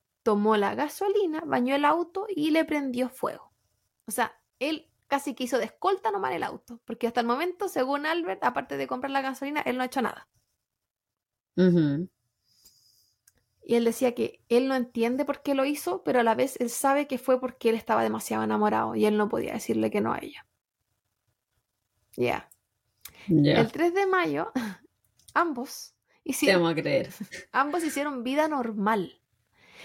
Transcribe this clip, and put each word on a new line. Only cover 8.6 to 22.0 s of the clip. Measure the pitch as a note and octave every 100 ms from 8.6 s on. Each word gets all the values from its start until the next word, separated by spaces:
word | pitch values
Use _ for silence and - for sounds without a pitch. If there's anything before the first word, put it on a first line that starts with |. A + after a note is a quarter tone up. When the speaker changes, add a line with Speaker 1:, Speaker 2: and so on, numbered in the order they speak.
| C4 C#4
Speaker 1:
de | C4+
comprar | B3+ C#4
la | C#4
gasolina, | C4+ C4 C#4 D4+
él | - B3
no |
ha | B3+
hecho | C4
nada. | A3+ - - _ _ _ _ _ _ _ _ _ _ _ _ -
Speaker 2:
Ujú. | F#3 F3 D3+ C#3+ F3+ _ _ _ _ _ _ _ _ _ _ _ _ _ _ _
Speaker 1:
Y | -
él | A#3
decía | A#3 A3+ B3
que | A#3+ A3+ - -
él | A#3 C4+
no |
entiende | C4 A#3+ - A3+ B3+
por | C#4+ C#4
qué | -
lo | C#4
hizo, | C4+ D4 - F#4
pero | - B3
a |
la | A#3
vez | A3+ C4 -
él | A#3+
sabe | - C#4 C#4 C#4+
que | B3+
fue | - B3+
porque | B3+ - A3+
él | A3
estaba | - A3
demasiado | A3+ A3 - A3
enamorado | A3 G#3+ G#3 A3 A3+ G#3+
y |
él | G#3+ G#3+
no | G#3
podía | A#3 -
decirle | - - A3 G#3+
que | G#3
no | A3
a | -
ella. | - - - _ _ _ _ _ _ _ _ _ _ _ _ _ _ _